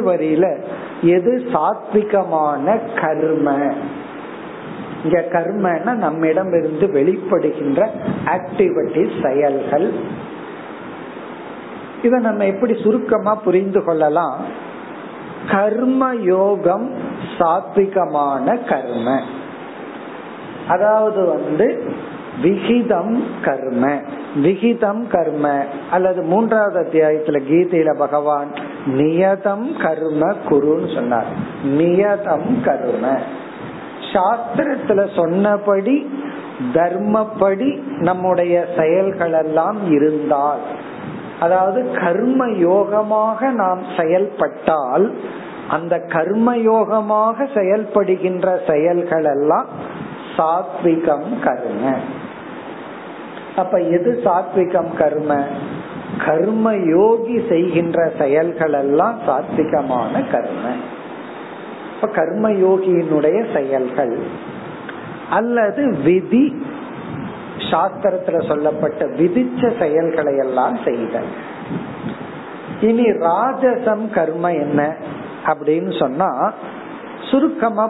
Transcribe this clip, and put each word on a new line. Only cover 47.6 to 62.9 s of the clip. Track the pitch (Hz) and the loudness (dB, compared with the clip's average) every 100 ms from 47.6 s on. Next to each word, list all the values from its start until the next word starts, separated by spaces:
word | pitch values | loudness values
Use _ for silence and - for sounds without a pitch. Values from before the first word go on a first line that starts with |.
| 190 214 208 208 185 180 180 180 185 180 | 2 2 2 0 2 0 0 0 0 0
செயல்கள் | - 147 165 175 - 160 151 | 2 2 4 2 0 0 2
எல்லாம் | 139 151 185 - - - - - - - | 2 2 2 0 -8 -12 -10 -12 -12 -8
சாத்விகம் | - 160 170 196 - 175 165 165 143 190 254 | -2 0 0 -2 0 2 2 2 0 0 -2
கர்ம. | 151 127 - 208 131 - - - - - - - - - - - - - - - - | -2 -2 -4 -2 -2 -2 -4 -10 -12 -14 -14 -14 -14 -14 -14 -14 -14 -14 -14 -14 -8
அப்ப | 190 185 185 165 | -4 0 2 2
எது | 175 233 240 | 2 2 2
சாத்விகம் | 202 175 190 196 180 180 165 | 2 2 0 0 2 2 0
கர்ம? | - 151 151 151 143 143 139 - - - - - - | 2 2 2 0 0 0 -6 -8 -10 -10 -12 -8 -4
கர்ம | - 156 196 220 220 208 170 | 0 2 2 2 2 2 4
யோகி | 165 220 226 226 233 - | 6 6 4 2 -2 2
செய்கின்ற | 165 180 165 165 170 160 - | 2 2 2 2 2 2 2
செயல்கள் | 143 151 170 160 160 143 | 2 2 2 0 0 2
எல்லாம் | 139 147 208 226 | 2 4 2 0
சாத்விகமான | - 135 143 - 156 156 135 123 113 220 - | 0 0 0 -2 0 0 0 -2 -2 -2 -2
கர்ம. | 120 - - 117 127 - - - - - - - - - - - | -2 -2 -6 -6 -6 -8 -12 -14 -14 -14 -14 -14 -14 -14 -14 -14
இப்ப | - - | -6 -2
கர்ம | 170 160 202 220 196 | 0 0 2 2 4
யோகியினுடைய | 185 190 185 | 4 4 4